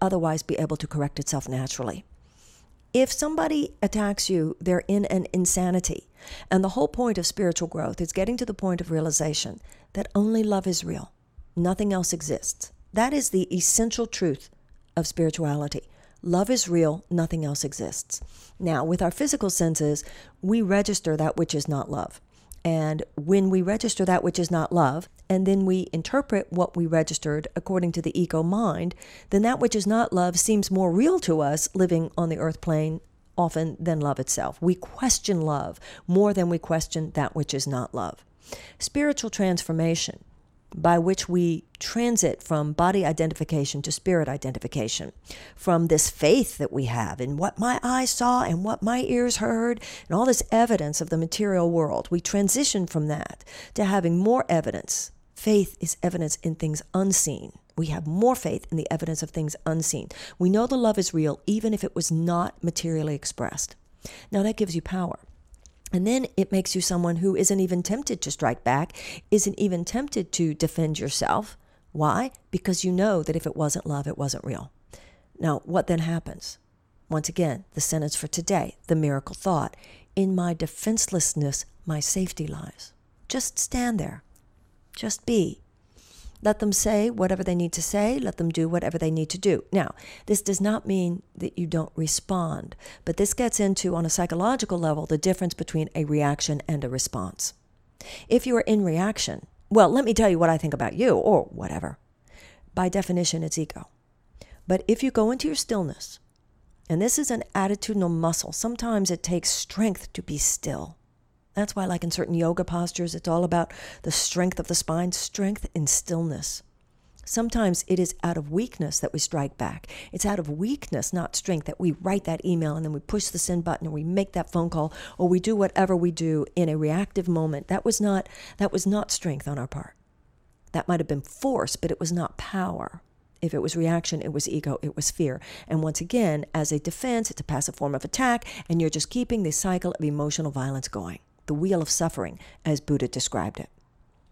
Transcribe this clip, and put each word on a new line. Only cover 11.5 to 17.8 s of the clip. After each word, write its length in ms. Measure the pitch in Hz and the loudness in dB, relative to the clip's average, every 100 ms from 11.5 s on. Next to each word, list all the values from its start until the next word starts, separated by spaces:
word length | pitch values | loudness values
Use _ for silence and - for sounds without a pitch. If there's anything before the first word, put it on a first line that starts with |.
Nothing 380 | - 175 190 208 | 0 0 2 2
else 200 | 190 175 | 2 0
exists. 600 | 165 151 131 - - - - - | -4 -4 -4 -4 -8 -12 -16 -4
That 200 | 208 247 | 0 2
is 140 | 294 - | 0 2
the 260 | 190 180 | 0 0
essential 540 | 180 - - 226 - 226 | 0 2 2 2 0 -4
truth 420 | - 180 135 - - _ - _ - | 0 0 0 -8 -20 _ -20 _ -4
of 100 | 165 | -4
spirituality. 760 | - 160 156 151 147 147 - - - - _ | 0 0 2 0 0 -2 -6 -10 -20 -20 _
Love 300 | 175 175 202 | 0 2 4
is 180 | 254 - | 2 4
real, 360 | 170 156 165 - | 4 4 2 -2
nothing 360 | 175 165 165 | 0 0 0
else 180 | 151 143 | -2 -2
exists. 580 | 139 - | -4 -4